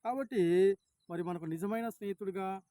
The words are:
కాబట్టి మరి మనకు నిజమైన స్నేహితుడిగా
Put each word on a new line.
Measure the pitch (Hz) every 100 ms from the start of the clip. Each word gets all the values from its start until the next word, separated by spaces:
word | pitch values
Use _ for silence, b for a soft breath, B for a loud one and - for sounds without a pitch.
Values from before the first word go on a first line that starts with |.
కాబట్టి | 226 262 254 226 170 175 196 196 _ _ -
మరి | 170
మనకు | 175 175 165
నిజమైన | 160 202 226 233
స్నేహితుడిగా | - 202 190 196 185 190 190 _